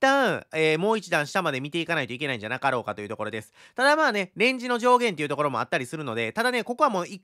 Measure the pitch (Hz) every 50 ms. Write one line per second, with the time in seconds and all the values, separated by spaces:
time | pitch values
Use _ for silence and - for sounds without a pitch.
0 | 269 269 269 277 262 202 147 110 - - - 156 160 156 156 160 185 214 226 220
1 | - 170 170 156 147 139 - 196 180 160 135 127 139 151 156 170 160 160 170 156
2 | 131 - 123 120 151 139 127 107 104 110 123 127 - 135 127 120 101 107 104 107
3 | 104 101 107 - 107 107 113 110 110 - _ - - - - - 262 285 302 320
4 | 311 262 214 202 185 185 - - 220 254 262 247 240 247 247 226 233 247 247 240
5 | 240 226 175 147 151 143 143 143 147 143 127 110 123 - 175 139 123 - 165 156
6 | 147 127 110 117 117 110 - 214 233 254 247 240 202 - 247 247 302 269 202 180
7 | 175 - 202 185